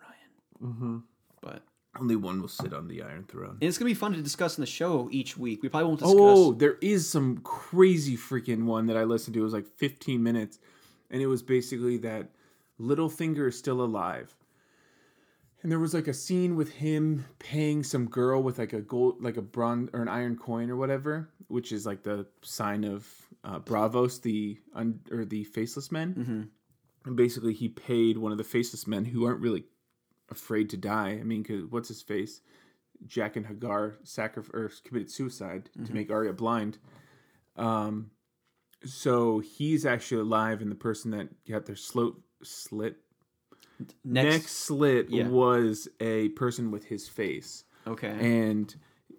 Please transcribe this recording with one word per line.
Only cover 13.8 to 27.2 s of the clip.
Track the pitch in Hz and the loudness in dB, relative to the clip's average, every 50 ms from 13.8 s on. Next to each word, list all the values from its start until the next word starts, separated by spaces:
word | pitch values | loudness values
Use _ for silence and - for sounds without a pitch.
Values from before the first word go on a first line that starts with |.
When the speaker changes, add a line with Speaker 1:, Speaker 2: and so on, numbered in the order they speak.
| 123 | 0
Speaker 2:
alive. | 117 107 101 87 90 80 62 62 - - _ _ _ _ _ _ _ _ _ _ _ _ _ _ _ _ _ _ _ _ _ _ _ _ _ | -2 -2 -2 -2 -4 -4 -8 -10 -14 -20 _ _ _ _ _ _ _ _ _ _ _ _ _ _ _ _ _ _ _ _ _ _ _ _ _
And | - 165 | -2 -2
there | 165 160 | 0 0
was, | 165 156 156 | 0 0 0
like, | 165 156 | -2 -2
a | 151 131 | -2 -6
scene | 135 - - 185 180 180 180 170 | -6 -4 -2 0 2 2 2 2
with | 160 151 156 | 0 -2 -2
him | - - 147 156 156 151 156 156 156 139 131 - - _ | -4 -4 -2 0 2 2 2 2 0 -2 -4 -8 -16 _
paying | - - - 151 151 151 151 151 139 | -12 -6 -2 0 2 2 2 0 0
some | 135 - 131 120 117 | 0 -2 -2 -2 0
girl | - 131 123 127 131 135 | 0 2 2 4 4 2
with, | 131 131 123 | 2 0 -2
like, | - 113 - - | -2 -4 -4 -4
a | 107 | -6
gold, | 107 - 123 123 123 127 123 - 120 | -6 -2 0 4 4 4 4 2 -4
like, | 120 113 | -4 -4
a | 120 101 | -4 -8
bronze | 104 - 120 117 117 120 120 120 127 - | -6 -2 0 0 0 0 0 -2 -4 -4
or | 120 | -4
an | 117 104 | -4 -2
iron | 95 123 123 120 117 | -2 -2 -2 -4 -4
coin | 117 - 127 117 117 117 120 | -6 -4 -4 -4 -4 -2 -4
or | 123 | -2
whatever, | 127 135 131 139 135 139 151 151 160 156 156 _ _ - | -2 -2 -2 -2 -2 -2 -4 -4 -4 -6 -10 _ _ -14
which | _ 107 120 120 - | _ -6 -6 -4 -4
is, | 110 104 107 | -8 -6 -4
like, | 110 101 95 - | -6 -8 -6 -6
the | 104 104 101 98 - _ _ | -6 -6 -6 -6 -10 _ _
sign | - - - - 110 104 101 107 104 | -18 -14 -6 -4 -4 -2 -2 -2 -2
of, | 104 98 101 110 - - - - _ - _ - | -4 -4 -8 -10 -14 -20 -20 -20 _ -20 _ -12
uh, | - 95 80 | -10 -10 -10
Braavos, | - - 117 110 107 110 113 123 123 123 127 - | -6 -2 0 0 0 2 4 4 2 2 0 -4
the | - 117 107 107 107 104 104 - _ - - | -4 -4 -2 -2 -4 -6 -8 -12 _ -16 -10
un-, | - 113 117 113 117 - - | -4 -4 -4 -4 -6 -8 -8
or | - 117 110 | -6 -6 -6
the | - 107 107 104 | -4 -6 -8 -8
Faceless | - - 113 110 113 - 143 135 - | -6 -6 -6 -6 -6 -6 -10 -10 -8
Men. | - 160 160 175 185 | -6 -6 -4 -4 -4
Speaker 1:
Mm-hmm. | 180 120 127 113 107 107 107 _ _ _ _ _ _ _ _ _ _ _ | -6 -6 -4 -4 -6 -6 -10 _ _ _ _ _ _ _ _ _ _ _
Speaker 2:
And | 135 123 | -4 2
basically, | 120 | 4